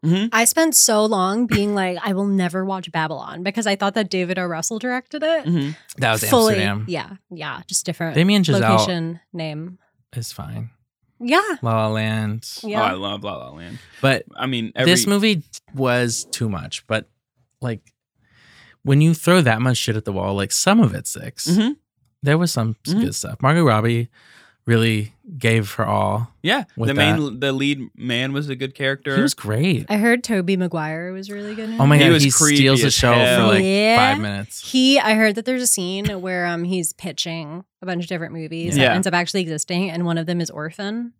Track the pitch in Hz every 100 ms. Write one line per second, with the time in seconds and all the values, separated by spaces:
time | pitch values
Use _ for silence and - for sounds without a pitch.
0 | 165 180 220 226 233 - 320 285 - 214
1 | 214 214 185 208 240 208 202 202 185 180
2 | 220 190 202 196 175 175 190 190 180 165
3 | 156 156 - 143 185 202 208 196 202 202
4 | 202 190 175 165 180 165 165 226 247 247
5 | 247 302 311 330 277 170 139 156 _ -
6 | 123 110 107 254 220 147 101 101 110 170
7 | - 190 _ 175 151 127 - - - 165
8 | 165 147 180 208 170 139 110 110 107 175
9 | 165 170 _ 175 160 151 165 180 _ _
10 | _ - 113 - - 113 117 _ _ _
11 | _ _ 240 311 415 320 117 113 110 110
12 | 110 110 107 107 - - 220 208 107 92
13 | 98 101 101 82 62 76 85 117 - -
14 | 135 131 - - 131 123 113 - 131 180
15 | 117 202 220 196 - - _ 139 131 123
16 | 120 117 - - 117 95 76 - _ 110
17 | - _ _ _ _ _ 127 110 _ _
18 | _ _ _ _ _ - - _ - 139
19 | 160 160 - 180 139 110 127 123 - 107
20 | 107 95 95 98 98 - - 214 147 98
21 | - - - - - 180 214 294 _ _
22 | _ _ 139 156 175 - 113 110 - 190
23 | 233 - - - 131 160 160 107 113 117
24 | 117 _ _ - _ _ - 117 113 110
25 | 107 _ - 160 117 113 101 - 107 104
26 | 101 107 117 _ 160 254 214 - 113 139
27 | 147 160 147 117 139 135 139 139 127 -
28 | 123 120 131 139 147 131 135 - 135 135
29 | - 139 277 - 104 107 170 156 151 208
30 | 226 240 240 214 180 190 180 165 156 156
31 | 180 185 196 202 208 214 220 226 226 147
32 | - 165 139 123 156 143 135 135 113 -
33 | 127 120 123 123 120 - 190 196 214 233
34 | - - 107 - - - - 262 254 277
35 | 214 220 220 208 226 254 247 - 180 190
36 | 208 196 185 180 175 170 175 185 170 -
37 | 185 - - 165 151 165 185 _ 180 175
38 | 175 180 165 165 160 165 165 147 131 117
39 | 190 175 175 202 175 156 - 175 190 165
40 | 175 165 165 175 160 151 151 - 202 220
41 | 240 240